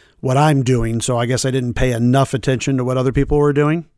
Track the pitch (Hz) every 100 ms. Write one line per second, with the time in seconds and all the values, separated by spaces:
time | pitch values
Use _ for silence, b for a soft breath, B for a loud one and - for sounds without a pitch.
0 | b b 135 131 151 139 123 123 113 113
1 | - 120 120 127 131 131 123 - 127 117
2 | 120 135 131 - 143 123 - 135 123 131
3 | 131 123 139 147 147 143 147 165 156